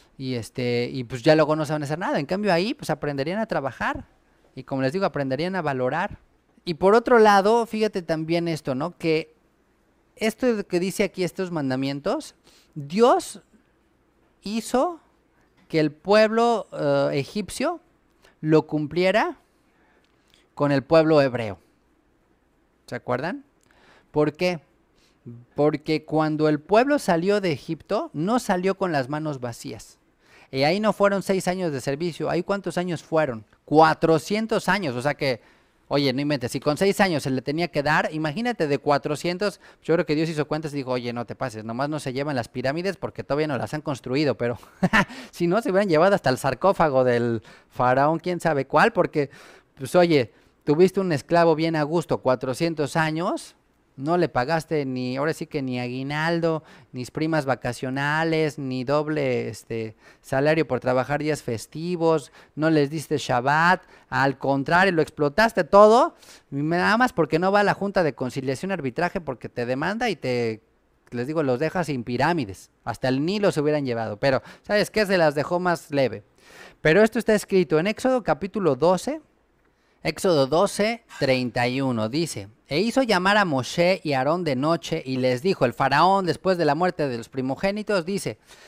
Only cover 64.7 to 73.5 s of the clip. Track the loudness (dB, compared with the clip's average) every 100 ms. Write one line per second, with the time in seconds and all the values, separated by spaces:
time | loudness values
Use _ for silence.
64.7 | 2 4 2 -2 -2 -2 2 2 2 4
65.7 | 8 10 8 4 -2 -20 -20 _ -6 -2
66.7 | 0 2 2 2 2 0 2 2 2 2
67.7 | 0 0 0 0 -2 -6 -4 -4 -6 -6
68.7 | -6 -6 -2 -4 -4 -8 -10 -10 -6 -4
69.7 | -2 -4 -2 -4 -4 -4 -2 -2 -4 _
70.7 | _ _ _ _ -8 -4 -2 0 0 -2
71.7 | -2 -4 -4 -4 -2 0 0 -4 -10 -20
72.7 | _ -12 -6 -2 0 -2 0 0